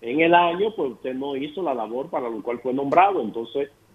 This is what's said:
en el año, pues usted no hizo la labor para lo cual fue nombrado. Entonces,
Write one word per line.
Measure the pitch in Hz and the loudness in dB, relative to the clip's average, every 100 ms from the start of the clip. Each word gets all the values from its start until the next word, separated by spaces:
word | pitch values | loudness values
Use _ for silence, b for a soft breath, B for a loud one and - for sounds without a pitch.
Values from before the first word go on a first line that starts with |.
en | 117 147 | -4 2
el | 165 | 6
año, | 175 170 175 214 208 | 6 6 2 -2 -2
pues | 139 | -4
usted | - 131 | -4 -8
no | 127 143 | -6 -6
hizo | 135 151 170 | -6 -6 -6
la | 165 | -4
labor | 123 107 123 160 | -4 -4 -6 -6
para | 160 123 | -6 -6
lo | 110 | -6
cual | 120 120 | -6 -6
fue | 127 | -2
nombrado. | 131 139 160 196 180 | -2 2 4 4 4
Entonces, | 110 117 113 139 139 _ _ | -2 -4 -6 -4 -6 _ _